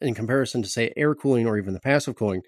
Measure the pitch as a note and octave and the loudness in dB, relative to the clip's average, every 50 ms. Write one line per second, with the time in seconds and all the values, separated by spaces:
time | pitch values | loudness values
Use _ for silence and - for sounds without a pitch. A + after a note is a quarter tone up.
0 | - C#3 A2+ G#2+ A2+ A2 B2+ C#3 C3 - - B2 A2 - - - A#2 A#2 - - | -4 -4 -2 -2 -2 0 0 0 0 0 -2 -4 -4 -2 -2 -2 -2 -2 0 0
1 | D3 D3+ D3+ - - C#3 C3 A#2+ A#2 A#2 G#2+ G#2 G2 G2 F#2+ F#2 - C3 C#3 D3 | 0 0 0 0 0 2 2 4 2 2 2 0 0 -2 -6 -4 0 2 2 2
2 | - - B2 - A2+ G#2 F#2+ F#2 - | 2 -2 -2 -2 0 0 0 -2 -6